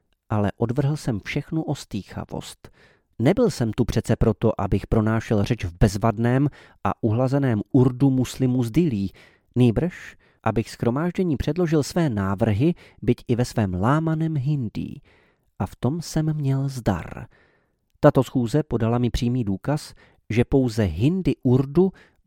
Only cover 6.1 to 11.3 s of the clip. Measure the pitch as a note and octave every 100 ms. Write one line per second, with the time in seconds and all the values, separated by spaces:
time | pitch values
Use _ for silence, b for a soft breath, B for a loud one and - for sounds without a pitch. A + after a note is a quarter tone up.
6.1 | G#2 A#2+ C3 D3 B B B G2 - A2+
7.1 | A2+ C3 C#3+ C3+ G#2+ - - B2+ B2 C#3
8.1 | C3 B2 - C3 B2+ A#2 A2+ F3 G#2 G2
9.1 | b b b b A#2+ B2 G#2 E3+ - -
10.1 | - b b A2+ A2 - - A#2 C3 F3
11.1 | F#3 F3+